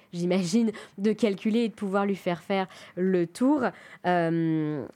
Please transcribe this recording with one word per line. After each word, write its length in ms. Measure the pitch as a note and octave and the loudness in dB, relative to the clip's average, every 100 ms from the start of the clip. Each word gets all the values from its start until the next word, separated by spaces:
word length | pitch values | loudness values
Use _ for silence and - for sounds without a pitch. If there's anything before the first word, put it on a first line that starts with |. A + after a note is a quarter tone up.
| _ | _
j'imagine, 580 | F3 F3 F#3 F3 G#3+ A3+ G#3 - - | -4 0 0 2 2 2 -2 -10 -4
de 140 | G3+ | -2
calculer 540 | G#3 A3 G3 A3 A3 A#3 | 2 0 0 0 0 0
et 20 | |
de 60 | |
pouvoir 320 | - G3+ G3 G3+ | -2 -2 0 0
lui 100 | F#3+ | -2
faire 280 | - F3 | -4 -4
faire 240 | - G3 F#3 - - - | -2 -2 -4 -8 -14 -4
le 320 | F#3+ F3+ E3+ | 0 2 0
tour. 360 | - B3+ D4 A#3 - - - F3+ | 0 2 2 0 -4 -16 -6 0
Euh, 800 | F3 E3 E3 E3 D#3+ D3+ D3+ A2+ | 2 2 2 2 0 -2 -4 -8